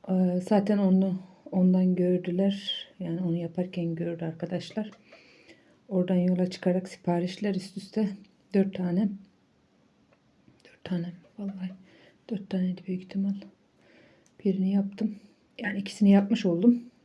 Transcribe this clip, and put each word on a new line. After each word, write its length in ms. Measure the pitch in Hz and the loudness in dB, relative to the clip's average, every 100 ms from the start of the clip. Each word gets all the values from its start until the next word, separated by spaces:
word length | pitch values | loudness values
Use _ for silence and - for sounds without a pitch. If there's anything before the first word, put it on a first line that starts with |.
| - | 0
e, 320 | 185 180 180 | 2 2 0
zaten 380 | 180 208 202 202 | 2 2 4 2
onu, 440 | 196 185 190 185 - - - | 4 4 2 -2 -10 -20 -6
ondan 420 | 185 185 185 185 | 2 4 4 2
gördüler. 920 | 180 180 180 180 180 196 196 - - - _ | 2 2 0 0 0 0 -2 -8 -10 -12 _
Yani 200 | 175 170 | -8 -4
onu 160 | 180 170 | -2 -2
yaparken 580 | 170 165 185 - 170 | -4 -6 -6 -4 -4
gördü 300 | 165 170 165 | -4 -6 -6
arkadaşlar. 680 | 165 160 170 180 - - 214 - _ - _ _ - - _ _ _ | -8 -8 -8 -8 -8 -10 -10 -12 _ -20 _ _ -20 -20 _ _ _
Oradan 280 | 185 180 180 | -2 2 2
yola 340 | 180 180 180 | 2 2 0
çıkarak 380 | - 190 180 185 | 0 0 0 -4
siparişler 680 | - - 175 180 - 208 | -8 -2 -2 -2 -4 -4
üst 220 | 190 - - | -4 -6 -16
üste 320 | - - 208 - - _ _ | -8 -2 -2 -4 -18 _ _
dört 200 | 202 196 | 0 0
tane. 340 | 190 180 175 208 - - _ _ _ _ _ _ _ _ _ _ _ _ _ | 0 -2 0 0 -2 -16 _ _ _ _ _ _ _ _ _ _ _ _ _
Dört 200 | - _ | -20 _
tane, 280 | - 180 170 170 _ - | -6 -6 -6 -12 _ -12
vallahi. 320 | 196 196 185 - - _ - _ - | -10 -8 -10 -10 -20 _ -20 _ -10
Dört 200 | 208 - | -10 -4
taneydi 300 | 185 185 180 - | -2 -2 -4 -6
büyük 160 | 185 | -8
ihtimal. 320 | - 196 196 196 - _ _ _ _ _ _ _ _ _ | -6 -4 -2 -4 -8 _ _ _ _ _ _ _ _ _
Birini 280 | 202 190 190 | -2 0 2
yaptım. 440 | 196 202 - 214 - - _ _ - | 0 0 -2 -4 -4 -18 _ _ -12
Yani 200 | 202 196 | -8 -6
ikisini 320 | 196 - 202 | -8 4 8
yapmış 360 | 202 202 220 185 | 8 6 0 2
oldum. 360 | 170 233 240 - _ | 6 6 4 -2 _